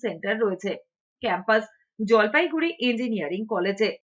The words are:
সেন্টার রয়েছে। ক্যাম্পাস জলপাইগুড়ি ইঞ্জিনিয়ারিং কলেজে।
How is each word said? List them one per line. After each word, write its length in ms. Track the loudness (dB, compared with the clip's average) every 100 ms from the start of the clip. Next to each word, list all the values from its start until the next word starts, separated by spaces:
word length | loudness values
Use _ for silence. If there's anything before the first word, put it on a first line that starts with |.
সেন্টার 300 | -6 -4 -4 0
রয়েছে। 280 | 0 0 -4 -6 -12 _ _ _
ক্যাম্পাস 400 | -2 -2 2 0 0 _ _ -6
জলপাইগুড়ি 720 | 4 4 6 2 2 0 -2 0 -2
ইঞ্জিনিয়ারিং 520 | 0 -2 -2 -2 -4 -2
কলেজে। 360 | -2 0 0 -2 -2